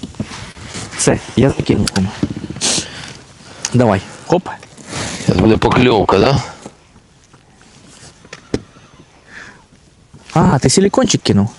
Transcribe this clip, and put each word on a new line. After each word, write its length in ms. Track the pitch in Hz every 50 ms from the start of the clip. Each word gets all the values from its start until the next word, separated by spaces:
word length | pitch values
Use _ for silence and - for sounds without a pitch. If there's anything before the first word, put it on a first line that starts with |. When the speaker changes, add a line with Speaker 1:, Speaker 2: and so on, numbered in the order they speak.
| - - - - - - - - - - - - - - - - - - - - -
Speaker 1:
Все, 160 | - 123 110 - - -
я 140 | - 123 139
закинув, 400 | - - 143 - - 208 208 -
кум. 180 | - 196 185 190 - - - - - - - - - - - - - - - - - - - - - - - - - - - - - - - - -
Давай. 260 | 120 123 113 98 95 - - - - -
Хоп. 220 | - 165 180 - - - - - - - - - - - - - - - - -
Speaker 2:
Зараз 160 | - - 87 95
буде 140 | 110 110
покльовка, 600 | - - 117 95 123 127 123 117 104 90 - - 98
да? 240 | 107 123 139 131 - - - - - - - _ _ _ _ - _ _ _ _ _ _ - _ _ _ _ _ - - - - - - - - - - - - - - - - - - - - - - _ - - - - - - _ _ _ _ - - - - - - - - _ _ _ _ _ _ _ _ _ - - - - -
Speaker 1:
А, 240 | 160 175 185 190 131
ти 120 | - 135
силікончик 520 | - - 190 196 - - 254 220 - - -
кинув? 280 | - 107 101 101 110 -